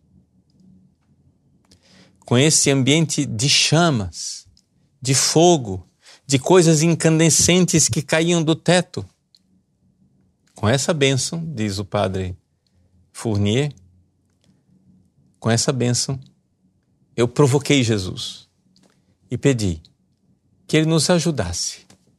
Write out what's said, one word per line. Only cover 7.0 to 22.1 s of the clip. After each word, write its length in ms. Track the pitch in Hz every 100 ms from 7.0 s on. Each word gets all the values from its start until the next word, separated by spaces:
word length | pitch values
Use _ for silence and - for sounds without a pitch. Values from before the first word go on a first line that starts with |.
| 160 160 165 - - 180 170 165 -
que 120 | 160
caíam 420 | - 160 165 170
do 120 | 156
teto. 500 | 160 - 180 175 - 92 _ _ _ _ _ _ _ _ _ _ _ _ _ _
Com 140 | - 104
essa 260 | 135 -
bênção, 500 | 160 135 131 - 170
diz 340 | 165 123 107 98
o 60 |
padre 520 | 98 104 101 95 92 90 _ _ _ _ _ _ _
Fournier, 640 | - 117 101 101 120 147 - _ _ _ _ _ _ _ _ _ _ _ _ _ _ _ _
com 100 | 113
essa 220 | 117 -
bênção, 480 | 131 123 120 - 135 - _ _ _ _ _ _ _ _ -
eu 100 | 120
provoquei 560 | - 143 139 - 143
Jesus 680 | 113 107 92 - - - _ _ _ _ _ _ _ _ -
e 80 | 123
pedi 460 | 143 123 101 78 - _ _ _ _ _ _ _ -
que 80 | 156
ele 100 | 156
nos 240 | 160 -
ajudasse 680 | 175 170 139 87 87 - - _ _ _